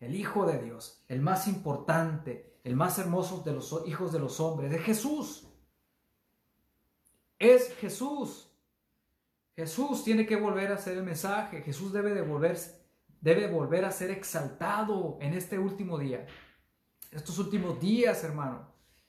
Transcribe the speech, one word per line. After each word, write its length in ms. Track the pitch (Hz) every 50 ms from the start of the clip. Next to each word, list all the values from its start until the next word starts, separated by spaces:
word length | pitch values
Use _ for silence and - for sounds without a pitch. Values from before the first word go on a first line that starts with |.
el 160 | 120 127 160
Hijo 300 | 202 202 - - 208 190
de 140 | 170 147 123
Dios, 440 | 120 113 117 - - - - - _
el 140 | - 131 131
más 260 | 143 170 185 185 -
importante, 1120 | 208 185 - - 151 139 139 - - 156 165 165 160 156 - - 127 113 - - - - _ -
el 100 | 123 127
más 240 | 135 175 180 - 202
hermoso 440 | 180 175 175 185 180 - 190 - -
de 80 | 156
los 320 | 135 131 123 - 151 165 160
hijos 260 | 156 151 175 185 160
de 60 | 160 156
los 220 | 139 - - -
hombres, 320 | 160 160 160 143 139 139
de 80 | 160 165
Jesús. 680 | - 226 220 214 - 294 302 294 220 - - - - - - - _ _ _ _ _ _ _ _ _ _ _ _ _ _ _ _ _ _ _ _ _ _ _ _ _ _ _ _ _ _ _ _ _ _ _ -
Es 340 | 202 240 254 247 247 - -
Jesús. 760 | - 220 175 - - 254 285 294 277 226 - - - - - _ _ _ _ _ _ _ _ _ _ _ _ _ _ _ _ _ _ _ _ _
Jesús 480 | 165 160 156 - 247 277 285 247 -
tiene 240 | - 220 220 220 214
que 80 | 220 220
volver 380 | 202 214 202 190 196 196 202
a 60 | 202 196
ser 200 | - 185 180 185
el 60 | 190
mensaje. 580 | 180 156 151 196 196 202 - - - 170 151
Jesús 300 | - 147 135 - 196 196
debe 220 | 196 208 202 208 202
de 80 | 185
volver, 360 | 160 151 147 143 160 175 180 170 - - - - _ _ _ _ _ _ _ _
debe 260 | - 160 170 202 208
volver 380 | 185 170 160 139 131 165 185 190
a 80 | 185
ser 180 | 185 - 185 190
exaltado 1080 | 196 190 - - - 156 143 - - - 165 180 202 214 220 208 208 185 170 147 139 143
en 140 | 143 143 175
este 220 | 180 - - 208
último 420 | 190 196 190 196 - 190 180 165 147
día. 280 | 139 131 123 - - - - - - - _ _ _ _ _ _ _ _ _ _ - -
Estos 260 | - 151 - - 160 196
últimos 400 | 190 - 208 190 175 170 139 123
días, 440 | 165 196 226 247 233 220 190 - 170
hermano. 460 | 151 147 151 139 131 123 - - - _ _ _ _ _ _ _